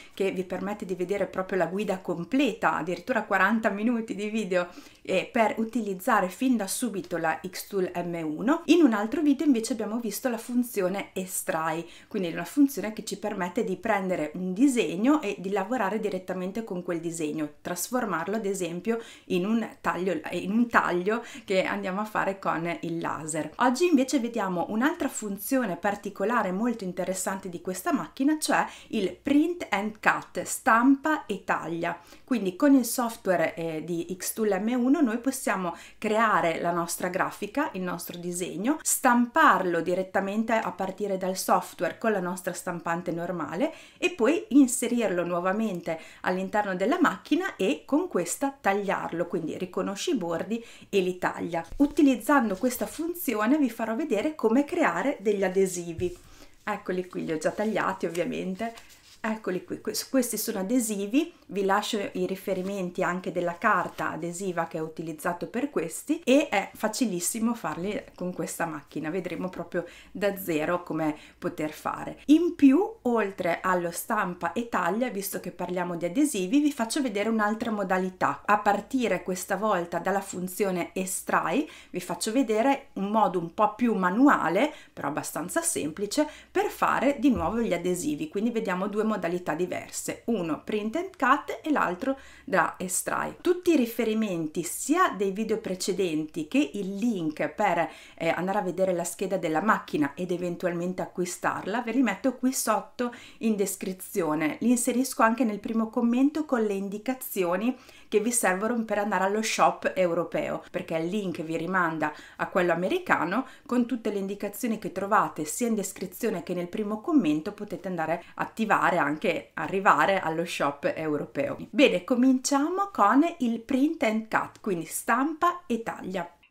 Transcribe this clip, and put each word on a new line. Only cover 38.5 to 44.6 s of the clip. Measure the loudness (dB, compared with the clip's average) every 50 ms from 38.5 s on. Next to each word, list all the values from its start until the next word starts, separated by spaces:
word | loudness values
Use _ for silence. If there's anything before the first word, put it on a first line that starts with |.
| -4 -2 0 0 -2 0
stamparlo | 0 -2 0 4 4 6 6 6 4 4 4 6 8 8 8 6 4 2 0 0
direttamente | 0 0 0 0 -2 0 0 0 0 0 0 -2 0 2 0
a | 0 0 -2
partire | -4 -4 -6 -6 -4 -4 -2 -2 -2 -2
dal | -2 -2 -4
software | -2 2 2 2 2 2 -2 -4 -4 -2 -2 -2 -2
con | 0 0
la | 0 0
nostra | -2 -4 -6 -6 -6 -8 -8
stampante | -6 -6 -6 -6 -4 -4 -2 -4 -2 -2 -4
normale | -4 -4 -4 -4 -4 -4 -6 -6 -2 -2 -2 -2 -4 -8 -18 -20 -4 -2
e | -2 -2
poi | 2 2 4 4 4 2 0 4
inserirlo | 6 8